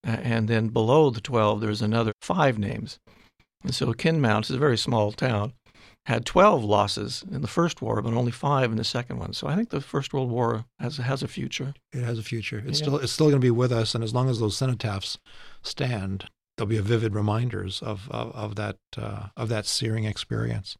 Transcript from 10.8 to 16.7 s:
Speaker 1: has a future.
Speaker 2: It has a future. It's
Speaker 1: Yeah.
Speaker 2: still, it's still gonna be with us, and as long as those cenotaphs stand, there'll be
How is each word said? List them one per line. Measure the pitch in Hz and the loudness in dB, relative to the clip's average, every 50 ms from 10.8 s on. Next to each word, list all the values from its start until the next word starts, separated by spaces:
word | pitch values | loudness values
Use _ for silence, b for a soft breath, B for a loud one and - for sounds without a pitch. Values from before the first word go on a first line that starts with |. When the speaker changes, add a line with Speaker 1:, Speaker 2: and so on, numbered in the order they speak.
| - 120 151 | -6 -6 -4
Speaker 1:
has | 143 120 127 135 127 | -2 -2 -2 -2 -2
a | 139 | -4
future. | - - 131 131 123 - - 127 139 143 _ _ _ - | -6 -6 -6 -6 -6 -6 -6 -6 -8 -8 _ _ _ -6
Speaker 2:
It | 131 120 | -4 -2
has | 120 120 | -2 -4
a | 110 107 | -4 -4
future. | - 117 113 104 - - 107 107 | -6 -6 -6 -6 -6 -8 -6 -6
It's | 135 147 147 | -4 -4 -2
Speaker 1:
Yeah. | 151 | 0
Speaker 2:
still, | 143 139 | 0 0
it's | 147 135 117 | 0 -2 -4
still | - - 156 151 | 2 4 6 6
gonna | 143 135 | 6 6
be | 127 123 | 6 6
with | 117 117 127 123 | 6 4 4 2
us, | 123 113 113 - - | 4 2 2 0 0
and | 120 117 | -2 -2
as | 110 113 | 0 0
long | 123 127 131 | 2 2 2
as | 123 110 | 2 2
those | 117 107 - | 0 0 0
cenotaphs | - 135 127 123 101 - 104 101 98 - - - - _ B B B B B B B | 0 0 0 0 -2 -2 -4 -4 -4 -6 -8 -10 -10 _ B B B B B B B
stand, | B - - - 135 127 123 107 95 95 98 95 - - _ _ _ _ _ | B -12 -6 -4 -4 -2 -2 -4 -4 -4 -6 -6 -8 -12 _ _ _ _ _
there'll | - 113 | -4 -2
be | 101 | 0